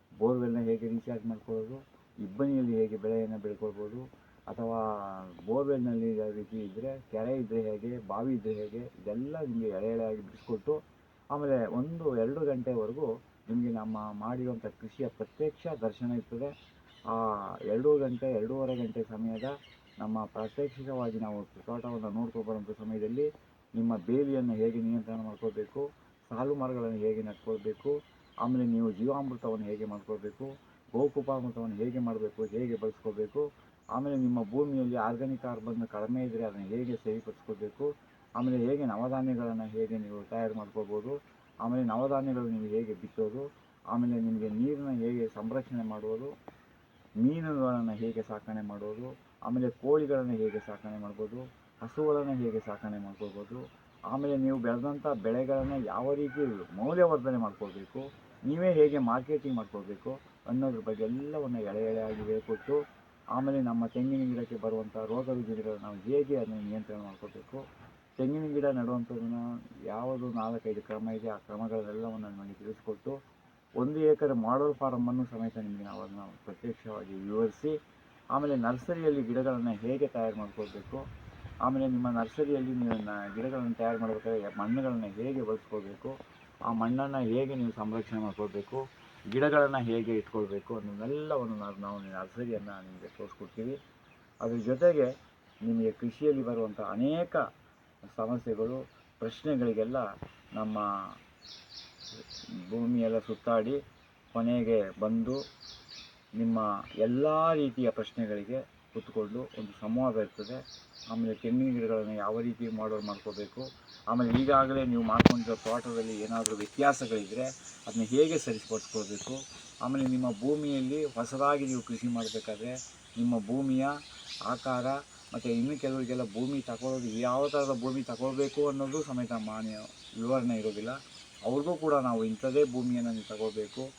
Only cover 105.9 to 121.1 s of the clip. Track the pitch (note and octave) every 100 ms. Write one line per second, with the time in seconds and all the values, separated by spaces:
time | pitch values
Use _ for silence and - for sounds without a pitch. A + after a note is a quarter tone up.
105.9 | - - - - A2 A2+ A2+ G#2+ G2+ -
106.9 | - A2+ B2 D3+ D#3 D#3+ D#3+ C#3 A#2+ A#2+
107.9 | A2+ G#2+ - A2 G#2 G2+ C3 - - -
108.9 | A2+ - A2 G#2 A2+ B2+ - G#2+ G2+ G#2+
109.9 | A#2 C3 A2 G2+ - G#2 B2+ C3 - -
110.9 | - A#2+ A2+ A2+ G#2+ A#2+ B2 C3 A#2+ A2+
111.9 | A2 G#2+ G#2+ G2+ A2 A#2+ A#2 A#2 A2 A2
112.9 | G#2+ G#2 G2+ G#2+ G2 G2+ - C3 - -
113.9 | - - A#2+ A#2+ A#2+ C3+ C#3 C3+ C3+ C3
114.9 | A#2 A2+ A2 - B2 A2+ A2+ A2+ A#2+ A#2
115.9 | A2+ A2+ G#2+ A2 A2+ A2 G#2 G#2 - C#3
116.9 | C3+ A#2 A2 G2 A2 C3 C3 - - -
117.9 | A2 A2 B2+ D#3+ D#3+ - A2 - A2 -
118.9 | A2 G2 G2+ - C3+ C3+ - - - A#2+
119.9 | C3+ C3 B2+ B2+ G#2 B2+ D3+ D3 C#3 B2+
120.9 | D3+ D3